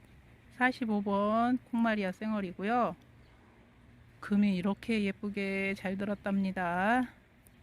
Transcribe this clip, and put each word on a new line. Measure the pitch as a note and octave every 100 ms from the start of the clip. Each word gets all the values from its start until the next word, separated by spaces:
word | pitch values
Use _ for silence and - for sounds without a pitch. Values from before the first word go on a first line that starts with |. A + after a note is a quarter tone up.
| - - - - - -
사십오 | B3+ - A3 G#3
번 | G3+ G3 G#3 A3+ A#3+ B3+ -
콩마리아 | A3+ A#3 G#3+ F#3
쌩얼이고요. | F3+ A3 G#3+ F#3 E3+ G3+ B3 F#3+ - - - - - - - - - - - - -
금이 | - G#3 G#3
이렇게 | F3+ G3 G3+ - A3
예쁘게 | G3 - G#3 G3+ G3 G3 G3 G3
잘 | F#3+ F#3+
들었답니다. | G3+ G3+ G3+ G3 F#3+ F#3 F3 F3 G3+ B3+ B3 - - - - -